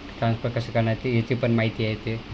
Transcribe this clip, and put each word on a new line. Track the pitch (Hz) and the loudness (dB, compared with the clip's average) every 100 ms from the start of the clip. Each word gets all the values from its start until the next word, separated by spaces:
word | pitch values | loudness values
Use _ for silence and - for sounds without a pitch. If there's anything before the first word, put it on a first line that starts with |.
| - - | -14 -2
ट्रान्सफर | 117 113 120 | 0 0 -2
कसं | 120 117 | -2 0
करणार | 117 113 107 | 0 2 0
ते, | 131 117 | 2 2
याची | 113 | 2
पण | 123 123 | 0 2
माहिती | 117 113 - 110 | 4 2 0 -2
आहे | |
ते, | 107 113 113 - | -2 -4 -6 -8